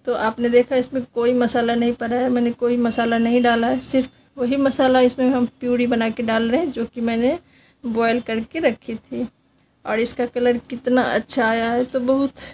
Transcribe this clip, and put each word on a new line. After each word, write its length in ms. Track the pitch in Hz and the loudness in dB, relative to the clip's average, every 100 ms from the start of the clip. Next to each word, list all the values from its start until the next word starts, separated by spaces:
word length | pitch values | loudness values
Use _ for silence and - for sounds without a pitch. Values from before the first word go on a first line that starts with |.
| - | -6
तो 60 | - | -2
आपने 340 | 220 226 240 | -2 -2 2
देखा 260 | 240 247 262 | 2 2 0
इसमें 280 | 254 262 240 | -2 -4 -6
कोई 280 | 233 233 247 | -2 0 2
मसाला 400 | 233 247 233 233 | 2 0 0 2
नहीं 180 | 233 | 0
पड़ा 220 | 240 233 247 | -2 -2 -2
है, 140 | 254 | 0
मैंने 220 | 240 240 | 0 0
कोई 240 | 240 240 240 | 0 0 0
मसाला 380 | 240 233 233 233 | 0 0 0 2
नहीं 220 | 226 240 | 2 2
डाला 260 | 240 233 233 | 4 2 0
है, 120 | 254 | -2
सिर्फ 280 | - 262 262 _ _ 285 | -2 -2 -2 _ _ -6
वही 200 | 247 277 | -2 0
मसाला 420 | 269 262 262 254 | 0 2 4 4
इसमें 260 | 247 262 254 | 4 2 0
हम 180 | 254 240 - | 2 -2 -4
प्यूरी 300 | 247 247 247 | -2 0 0
बना 220 | 233 226 | 0 -2
के 140 | 233 | -2
डाल 260 | 226 226 233 | -2 0 2
रहे 100 | 254 | 0
हैं 120 | 330 | 0
जो 140 | 233 226 | -4 -8
कि 160 | 240 | -4
मैंने 360 | 233 226 247 339 - _ _ _ | -2 0 0 -2 -6 _ _ _
बॉयल 360 | 240 226 233 240 | -6 0 0 0
करके 380 | - 220 220 330 | -2 -6 -4 -2
रखी 340 | 311 220 - 226 | -2 -2 -8 -12
थी। 320 | - 240 247 _ _ _ _ _ - | -8 -8 -8 _ _ _ _ _ -6
और 140 | 214 | -2
इसका 260 | 240 - 240 | -2 -2 -4
कलर 300 | 247 247 240 | -2 0 0
कितना 420 | - 240 247 254 | -4 -6 0 2
अच्छा 420 | 190 160 - 262 226 | 2 -2 -2 -2 0
आया 240 | 233 226 | 0 0
है, 120 | 240 247 | -2 -2
तो 140 | 262 | -2
बहुत 340 | 247 269 277 - - | 0 0 0 -6 -16